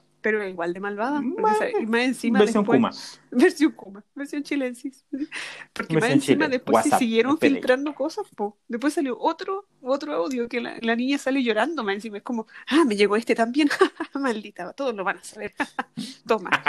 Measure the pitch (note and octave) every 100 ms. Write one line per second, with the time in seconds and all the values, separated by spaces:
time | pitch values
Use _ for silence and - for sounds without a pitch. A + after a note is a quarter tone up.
0 | _ _ A3 G#3+ G3 F#3 E3+ F3+ G3+ G3+
1 | A#3+ D4 B3+ G#4 G#4+ G#4+ - G#4 A3 A#3
2 | B3+ - - G#3 G#3 A3 G#3 C4 G#3+ -
3 | - - - B3 F4+ - D4 - - G3+
4 | - - C#4+ D4 C#4+ C#4+ B3+ B3 C#4 -
5 | _ C4+ D4+ - - - - - G#3+ D#3+
6 | A#3 C#4 - C#4+ D4+ B3+ - A3+ D4+ G3+
7 | A#3 A3+ B3 D4+ D4 C4+ - B3+ D4 C#4
8 | D4 G#4+ G4 - G#3 - - A3+ C#4 D#4+
9 | C4+ A#3 - E4 F#4+ G4 - _ B3+ C#4+
10 | D4+ D4+ E4+ B3+ A#3 A#3+ A#3+ - A3+ A#3
11 | B3+ C#4 - C#4 A#3+ G#3+ C4+ D#4 G#3+ G3+
12 | A3 G3+ - A#3 A3 - - C#4+ D4 G3+
13 | G#3 G#3 - A3+ A3+ C4 D4 - F4+ -
14 | D#4+ C#4 C4+ A3 G#3 - F3 - C4+ G#3
15 | F#3 F3 - G#3 G#3 - C#4+ - - -
16 | A#3 - - A3 F3 C#3+